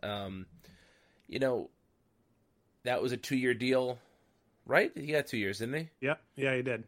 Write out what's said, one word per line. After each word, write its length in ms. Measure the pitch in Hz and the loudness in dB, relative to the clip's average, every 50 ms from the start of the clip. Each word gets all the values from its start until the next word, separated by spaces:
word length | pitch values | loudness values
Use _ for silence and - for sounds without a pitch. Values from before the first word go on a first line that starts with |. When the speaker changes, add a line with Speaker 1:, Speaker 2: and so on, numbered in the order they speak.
| - | -6
Speaker 1:
Um, 440 | 104 104 101 101 95 98 92 92 - - - - - - - - - _ _ _ _ _ _ _ - | -6 -4 -4 -6 -6 -8 -10 -10 -12 -16 -20 -20 -20 -20 -20 -20 -20 _ _ _ _ _ _ _ -8
you 100 | - 127 | -2 0
know, 320 | 135 131 123 104 - - - _ _ _ _ _ _ _ _ _ _ _ _ _ _ _ _ _ _ _ _ _ - | 2 2 2 0 -2 -6 -12 _ _ _ _ _ _ _ _ _ _ _ _ _ _ _ _ _ _ _ _ _ -4
that 180 | 123 127 87 | -2 0 0
was 120 | 107 123 123 | 0 0 -2
a 40 | |
two-year 380 | 120 - - 139 127 127 127 120 | -2 -2 0 0 2 4 2 2
deal, 440 | 110 123 131 131 131 127 123 123 120 - _ _ _ _ _ _ _ _ _ _ _ _ | 2 2 4 4 4 4 2 -2 -6 -12 _ _ _ _ _ _ _ _ _ _ _ _
right? 240 | - 135 170 - - - | 2 4 4 4 2 0
He 100 | - 143 147 151 | -6 -4 0 0
got 140 | 143 139 - | 0 0 0
two 100 | 135 113 | -2 0
years, 200 | 101 95 101 98 | 0 0 -2 -2
didn't 160 | 113 123 139 | -4 -4 -4
he? 140 | 156 165 160 - _ | -4 -6 -8 -10 _
Speaker 2:
Yep. 200 | 131 135 160 - - _ _ | -4 -2 -2 -4 -6 _ _
Yeah, 200 | 139 135 135 131 | -2 0 0 0
he 60 | 127 123 | 0 0
did. 220 | 131 117 113 117 | -2 -4 -4 -6